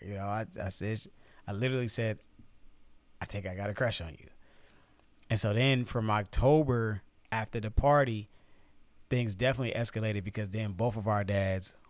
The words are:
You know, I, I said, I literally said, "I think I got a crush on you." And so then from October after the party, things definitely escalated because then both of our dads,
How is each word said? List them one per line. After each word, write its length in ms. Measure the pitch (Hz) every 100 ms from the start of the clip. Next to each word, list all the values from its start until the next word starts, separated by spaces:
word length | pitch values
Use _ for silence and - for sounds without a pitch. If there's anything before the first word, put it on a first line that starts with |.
You 120 | 98
know, 100 | 101
I, 220 | 98 107 110 -
I 60 | 95
said, 300 | - 101 110 - - - - -
I 60 |
literally 360 | 101 127 131 117
said, 300 | - 113 107 - - - - - - - - - -
"I 40 | -
think 200 | 104 95
I 80 |
got 160 | 92 101
a 40 |
crush 260 | 101 120 -
on 100 | 80 -
you." 80 | - - - - - - - _ _ _ -
And 100 | 110
so 120 | 107
then 320 | 107 135 127 117
from 220 | 120 110
October 920 | 107 101 - 127 156 143 120 113 101 - - -
after 260 | 220 220 117
the 120 | 107
party, 580 | - 143 147 131 110 104 - - - - - - - -
things 240 | 123 117
definitely 380 | 95 123 123 120
escalated 500 | - 117 113 110 101
because 280 | 95 110 101
then 200 | 107 107
both 260 | 90 120 110
of 120 | 104
our 160 | 104
dads, 500 | 98 101 95 95 90 - -